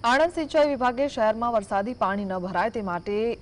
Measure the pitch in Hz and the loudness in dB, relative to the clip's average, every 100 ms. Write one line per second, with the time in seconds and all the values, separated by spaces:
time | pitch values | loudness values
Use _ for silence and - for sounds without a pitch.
0 | - 262 330 339 311 320 294 277 247 240 | 2 4 2 0 0 2 4 2 0 0
1 | 285 262 220 220 240 226 202 202 208 247 | -2 2 0 2 0 0 0 -2 -2 -2
2 | 190 202 196 185 180 180 214 226 196 175 | -2 0 -2 -4 -2 -2 0 -2 -4 -6
3 | 208 208 226 233 | -4 -2 -2 -4